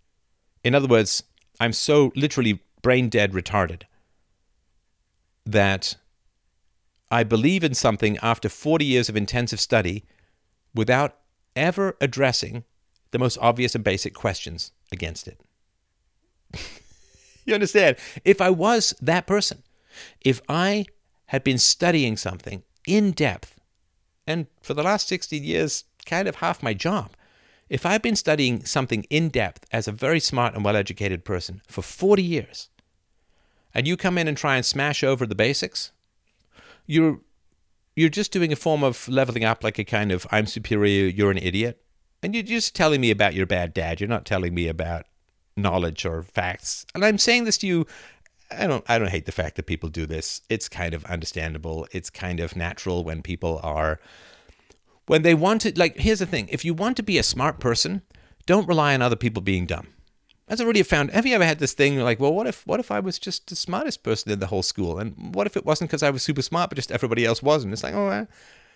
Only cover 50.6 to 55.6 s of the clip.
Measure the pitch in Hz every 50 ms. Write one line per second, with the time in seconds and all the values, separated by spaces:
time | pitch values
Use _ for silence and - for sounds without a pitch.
50.6 | - - - 95 87 85 82 82 73 - 87 82 80 - - 85 80 80 78 78
51.6 | 80 82 80 82 - - - 90 - - _ - 95 90 87 85 85 80 - 90
52.6 | 85 87 - - - 92 87 87 82 80 80 80 - 92 87 - 92 82 82 76
53.6 | 82 80 76 78 78 78 78 - _ - - - - - - - _ - _ _
54.6 | _ _ - _ _ _ _ _ _ - 151 165 160 170 165 151 170 196 226 220